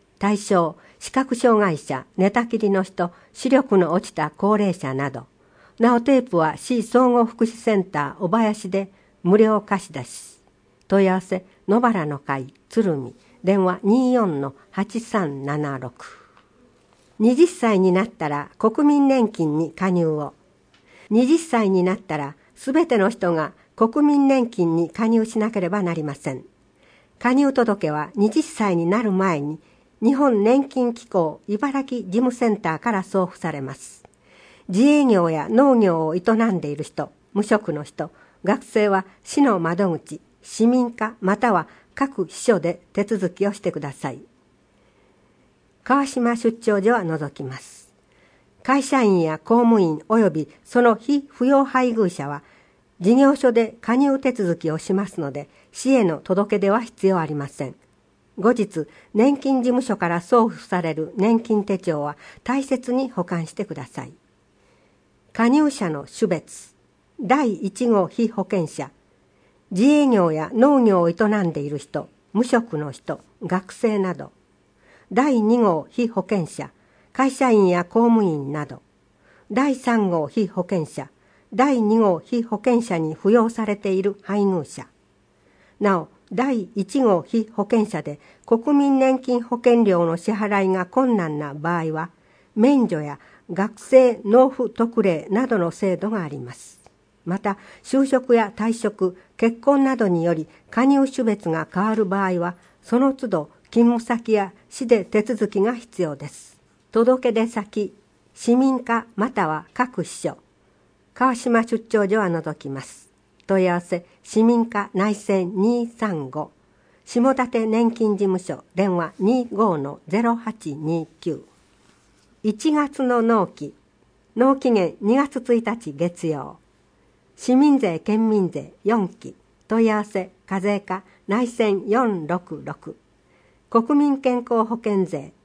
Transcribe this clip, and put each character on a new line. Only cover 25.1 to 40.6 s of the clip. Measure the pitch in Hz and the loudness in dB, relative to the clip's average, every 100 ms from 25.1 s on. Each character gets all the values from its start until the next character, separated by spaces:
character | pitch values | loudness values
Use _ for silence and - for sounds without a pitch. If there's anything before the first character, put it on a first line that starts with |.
| 226 | 2
し | 220 220 | 0 -2
な | 214 | -2
け | 214 | -2
れ | 175 | -4
ば | 208 | -2
な | 175 | -4
り | 170 | -4
ま | 151 139 | -6 -8
せ | 147 | -8
ん。 | 131 - _ _ _ _ _ _ _ | -10 -14 _ _ _ _ _ _ _
加 | 240 | 0
入 | 262 285 | 2 2
届 | 269 233 202 156 | 2 0 0 -2
は | 151 151 202 | -4 -6 0
二 | 214 | 0
十 | 311 | 0
歳 | 302 - 208 | -4 -4 0
に | 170 | 0
な | 165 214 | 0 0
る | 220 | 0
前 | 185 190 151 | 0 0 0
に | 147 156 _ _ _ _ | -4 -10 _ _ _ _
日 | 220 | 0
本 | 269 285 214 | 2 2 4
年 | 214 269 277 | 4 2 0
金 | 262 240 | -2 -2
機 | 233 - | -4 -4
構 | 185 160 - - | -2 -2 -4 -8
茨 | 208 285 269 262 | -4 -2 -4 -6
城 | 247 | -8
事 | 185 | -4
務 | 208 254 | 0 0
セ | 240 233 | 0 -2
ン | 202 | 0
タ | 165 | -2
ー | 160 | -4
か | 240 | -4
ら | 196 | -4
送 | 185 190 180 | -2 -2 -2
付 | - | -6
さ | 170 | -10
れ | 147 | -8
ま | 135 - | -10 -12
す。 | - - _ _ _ _ - _ - | -18 -20 _ _ _ _ -20 _ -4
自 | 185 | 2
営 | 277 294 262 | 4 4 4
業 | 190 170 | 2 2
や | 156 - | -2 0
農 | 226 277 240 | 4 4 4
業 | 196 165 156 | 4 2 -2
を | |
営 | 180 | -2
ん | 202 220 226 175 | 0 0 0 -2
で | 147 | -6
い | 143 | -8
る | |
人、 | 151 - 143 _ _ | -10 -10 -10 _ _
無 | 202 | -4
職 | 208 214 196 | 0 0 -2
の | 147 | -8
人、 | 147 - 151 - _ _ | -10 -10 -12 -12 _ _
学 | 185 269 | -2 -2
生 | - 220 208 | -2 0 2
は | 190 185 _ | 0 -2 _
市 | - 285 | -6 2
の | 269 190 | 2 2
窓 | 165 170 196 | 0 0 -2
口、 | 156 - 151 _ _ | -2 -8 -18 _ _
市 | - - | -16 0